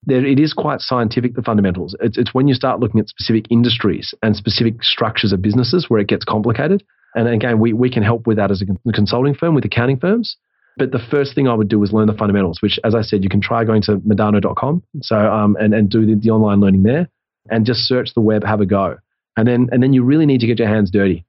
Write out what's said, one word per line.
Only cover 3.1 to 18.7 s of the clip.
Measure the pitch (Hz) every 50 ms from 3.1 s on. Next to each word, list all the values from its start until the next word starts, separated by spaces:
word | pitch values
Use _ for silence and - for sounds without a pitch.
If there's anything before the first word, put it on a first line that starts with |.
| - - - - 113 113 110 -
industries | 120 117 120 120 117 117 - 107 87 - - - - _ -
and | 110 104
specific | 104 101 - 101 - 120 117 110 117 -
structures | - - - 117 110 110 - - 104 98
of | 92 95
businesses | 104 104 127 123 - - 180 160 -
where | 117 107
it | 104 -
gets | - 143 -
complicated. | - - 214 208 123 117 110 135 160 196 202 - _ _ _ _ _ _
And | - 113 120
again, | 120 107 123 123 117 107
we, | 110 117 110
we | 113 123 127
can | 123 120 104
help | 101 120 117 117
with | 117 110 104
that | 101 98
as | 101 92 101
a |
con-, | 95 98 95 _ 120 104
consulting | - 104 101 - 120 131 143 143
firm | - - 170 160
with | 139 -
accounting | 107 - 120 120 127 139 127
firms. | - 175 208 240 226 - - _ _ _ _ _ _ _ _ -
But | 139 127 131
the | 123 113 -
first | - 143 139 135 -
thing | - 139 131
I | 117
would | 110 107 98
do | 110 107 101
is | 98 104
learn | 107 107
the | 107 104
fundamentals, | - 110 104 98 101 98 87 82 - -
which, | 101 - - -
as | 113 104
I | 117 110
said, | - - 104 95
you | 98
can | - 104 98
try | - 123 117 117
going | 110 110 107 98
to | - 107 95
medano | 90 104 107 98 107 107 104 101
dot | 95 - -
com, | - - 131 151 175 - _ _ 151 127
so, | - 117
um, | 107 104 110 98 110 104 104 104 -
and, | 107 107 107
and | 110 107 95
do | 101 113 110
the, | 107 110
the | 104 110 113
online | 110 110 110 107 101 101
learning | 101 98 95 95 95
there, | 110 127 156 180 - _ _ _ _ _ _ _ -
and | 107 113 110
just | 120 123 110
search | - - 131 123 104 - -
the | 120 110
web, | 107 110 107 104
have | 101 110 104 104
a |
go. | 92